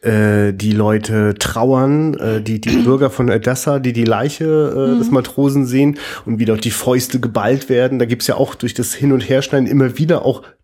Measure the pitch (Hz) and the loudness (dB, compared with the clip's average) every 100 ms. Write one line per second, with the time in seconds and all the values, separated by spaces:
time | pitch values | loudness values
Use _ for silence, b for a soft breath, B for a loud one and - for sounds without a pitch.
0 | 117 107 107 104 104 95 107 107 107 107 | 2 2 4 4 2 0 0 2 2 2
1 | 110 107 104 101 - - 123 131 135 147 | 0 0 0 0 -4 0 2 2 2 2
2 | 156 147 110 110 110 110 113 120 120 135 | 0 -2 -2 -2 -2 -4 0 2 2 2
3 | 135 - 123 110 107 127 - 143 127 120 | 2 0 0 2 0 -2 -2 -2 -2 0
4 | 117 107 135 147 160 156 147 131 135 120 | 0 0 -2 -4 0 0 0 0 0 0
5 | 117 127 123 - 139 139 127 131 143 147 | 2 0 0 0 0 2 0 2 0 0
6 | B B - 113 113 110 120 107 - 127 | B B -6 -2 0 0 -2 -4 0 0
7 | 123 131 127 110 104 135 - 123 127 131 | 0 -4 -2 -2 0 0 0 0 0 0
8 | 120 120 - - 139 - 123 - 151 - | -2 -2 -2 0 -2 -2 -8 -4 -6 -2
9 | 143 131 110 131 139 143 123 143 131 120 | 0 0 2 -2 0 -2 2 2 2 0
10 | 160 175 - - B B | 0 0 0 -4 B B